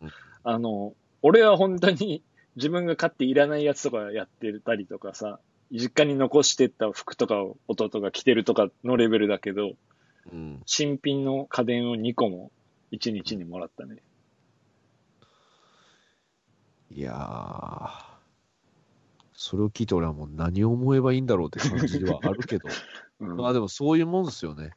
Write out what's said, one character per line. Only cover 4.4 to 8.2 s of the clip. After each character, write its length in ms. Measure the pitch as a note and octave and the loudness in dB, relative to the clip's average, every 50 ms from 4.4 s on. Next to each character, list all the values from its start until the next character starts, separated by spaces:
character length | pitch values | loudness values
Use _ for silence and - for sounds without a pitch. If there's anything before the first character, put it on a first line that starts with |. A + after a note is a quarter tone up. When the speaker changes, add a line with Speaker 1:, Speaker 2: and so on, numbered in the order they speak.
| A#2 A2 G#2 G#2+ | -8 -8 -8 -6
Speaker 2:
た 140 | - - A#2 | -4 -2 -2
り 120 | G#2 F#2+ | -2 -4
と 120 | - G2 G2 | -6 -12 -12
か 160 | - G2 F#2+ | -12 -12 -12
さ、 260 | - G#2+ G#2 G2+ - _ _ _ _ _ - B2+ | -10 -10 -10 -10 -12 _ _ _ _ _ -12 -8
実 300 | A2+ A#2+ B2 - - D3+ | -6 -6 0 4 4 4
家 20 | |
に 120 | D3 C#3+ | 4 4
残 260 | C3+ C3+ B2 - D3+ C3+ | 2 2 4 6 6 4
し 120 | - - | 4 4
て 120 | - C3 | 4 2
っ 20 | - | 2
た 240 | - - A2 G#2+ F#2+ | 2 0 -2 -2 -4
服 240 | - - - - | -6 -12 -10 -4
と 100 | - A#2+ | -2 0
か 160 | G#2 A2 G2+ G2 | 0 0 0 -2
を 140 | F#2+ - - _ | -4 -8 -10 _
弟 340 | - A2 - A2 G#2+ - A2 | -6 -4 -2 -2 -2 -2 -2
が 100 | G2+ F#2+ | -4 -4
着 120 | - - | -4 0